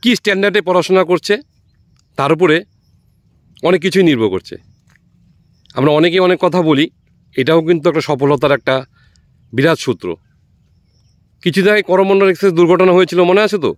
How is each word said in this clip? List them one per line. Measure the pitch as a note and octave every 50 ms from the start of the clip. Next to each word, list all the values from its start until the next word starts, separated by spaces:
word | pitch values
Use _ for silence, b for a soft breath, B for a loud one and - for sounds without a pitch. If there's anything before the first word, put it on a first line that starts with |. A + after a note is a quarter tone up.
কী | - A#3+ A#3+
স্ট্যান্ডার্ডে | - _ G#3+ G3+ F#3 G3 G3+ F3+ G#3
পড়াশোনা | F3 F3 F3+ F3+ D#3+ - F#3+ F#3 F#3
করছে, | D#3 F3+ E3+ - - G3+ A3+ D4 _ _ _ _ _ _ _ _ _ _ _ _ _ _ -
তার | C#3 C#3
উপরে | D#3 D#3 F3+ D3+ D3+ E3+ G3+ _ _ _ _ _ _ _ _ _ _ _ _ _ _ _ _ _ _ _
অনেক | - D#3+ F#3 F3
কিছুই | C#3+ F#3+ - F#3 F#3+
নির্ভর | D#3+ D3 A#2 A2 G#2
করছে। | F#2 F#2 _ - - - _ _ _ _ _ _ _ _ _ _ _ _ _ _ _ _ _ _ _ _ _ _ _
আমরা | - C3 D3+
অনেকেই | D3 D3+ D#3+ F3 E3 F#3 F#3
অনেক | F3+ F3+ D#3+
কথা | - F3+ D3+ F3+
বলি, | E3+ D#3 D3+ C3+ D3+ F3 _ _ _ _ _ _ _ _ _
এটাও | - B2+ B2 D#3+ E3 D#3+
কিন্তু | D#3+ F3 E3 D3 F3
একটা | D3 D#3+ C#3+ -
সফলতার | D3+ B2+ C#3 C#3 D3 C#3+ D3+ C#3+ C#3 C3+
একটা | _ - C3 C3 C3 _ _ _ _ _ _ _ _ _ _ _ _ _
বিরাট | - A#2 C#3 E3 D#3+ -
সূত্র। | - - A#2 - - F2+ E2+ _ _ _ _ _ _ _ _ _ _ _ _ _ _ _ _ _ _ _ _ _ _ _ _ _
কিছুদিন | - F3+ D3 G3 F3+ G3
আগে | G#3 G#3+ F#3+ -
করমণ্ডল | F3+ F#3 F#3+ G3 G3 G3 G3 F#3+
এক্সপ্রেস | F3+ - G3 G3 E3+
দুর্ঘটনা | E3 F3 D#3+ F3+ E3+ F#3 F#3
হয়েছিল, | F3 F3+ F#3 E3 F3 F3 F3+
মনে | F3 F#3 G3+ G#3+
আছে | G3+ G3+ G3+
তো? | D3 G#2+ D2+